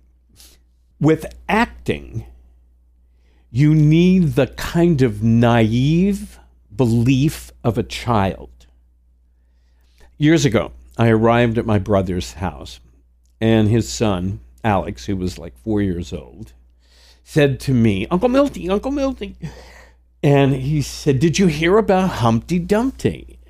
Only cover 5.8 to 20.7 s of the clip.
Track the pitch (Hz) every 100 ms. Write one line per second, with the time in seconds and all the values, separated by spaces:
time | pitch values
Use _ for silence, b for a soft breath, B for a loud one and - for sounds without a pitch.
5.8 | 135 165 190 202 208 - _ _ _ 104
6.8 | 123 117 117 131 147 - - - 123 107
7.8 | 104 - - 113 95 - - - _ _
8.8 | _ _ _ _ _ _ _ _ _ _
9.8 | _ _ - - 147 165 135 101 76 -
10.8 | - - 117 110 113 117 120 113 113 104
11.8 | 98 98 92 90 - - 92 71 85 -
12.8 | _ _ _ _ _ - 113 113 104 113
13.8 | 110 - 110 92 92 107 - _ 113 98
14.8 | 82 - - 95 90 80 82 - 110 107
15.8 | 101 87 87 85 62 80 110 _ _ _
16.8 | b b b b - 156 143 127 - 127
17.8 | 113 98 107 180 247 262 285 - 170 202
18.8 | 254 285 269 254 202 196 160 B B B
19.8 | B B _ _ 156 143 139 139 131